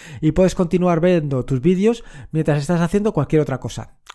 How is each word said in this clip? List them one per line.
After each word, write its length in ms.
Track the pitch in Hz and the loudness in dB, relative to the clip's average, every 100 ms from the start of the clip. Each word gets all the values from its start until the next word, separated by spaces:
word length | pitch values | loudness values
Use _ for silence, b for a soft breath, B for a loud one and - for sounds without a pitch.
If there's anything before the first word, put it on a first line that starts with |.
| B 139 | B -4
y 100 | 156 | -2
puedes 240 | 151 185 - | 2 2 2
continuar 460 | 175 185 180 165 | 0 0 2 2
viendo 420 | 180 175 147 135 | 2 2 0 -4
tus 160 | 120 131 | -2 0
vídeos 460 | 160 185 214 233 B 143 B | 2 2 2 0 B -20 B
mientras 280 | 156 160 147 | -4 0 0
estás 200 | 143 170 | 0 0
haciendo 320 | 170 202 214 | 2 0 0
cualquier 300 | 185 135 156 | -2 0 0
otra 180 | 139 131 | 0 -4
cosa. 380 | 120 - 110 _ _ | -8 -10 -14 _ _